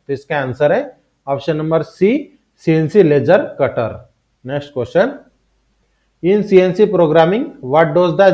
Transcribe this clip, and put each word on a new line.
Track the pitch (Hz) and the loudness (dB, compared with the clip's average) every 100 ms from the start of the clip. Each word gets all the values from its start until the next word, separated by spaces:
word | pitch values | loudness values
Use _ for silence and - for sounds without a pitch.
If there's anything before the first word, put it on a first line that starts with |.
| - | -12
तो | |
इसका | 135 - 151 | -10 -8 -8
answer | 131 120 147 | -6 -2 0
है | 214 285 - _ _ 135 | 0 -4 -14 _ _ -10
option | 139 - 151 | -8 -6 -6
number | 156 160 | -2 -4
सी, | 147 - 190 285 - _ _ _ | -4 -2 0 -2 -6 _ _ _
सीएनसी | - 160 156 208 | -2 0 0 2
laser | 160 147 123 196 | 2 2 2 0
cutter। | 285 - 135 - 107 - - _ _ _ 123 | 0 -4 -4 -4 -6 -8 -20 _ _ _ -10
Next | 143 - | -10 -8
question, | 127 113 170 247 - _ _ _ _ _ _ _ _ _ _ 170 | -8 -2 0 0 -4 _ _ _ _ _ _ _ _ _ _ -2
in | 208 | 0
C | 208 | 4
N | 185 185 | 4 4
C | 180 | 0
programming, | 208 180 160 165 165 214 302 - 127 | 0 2 2 4 2 0 -6 -10 -2
what | 151 165 170 | 0 2 0
does | 180 | 0
the | 156 196 | 2 2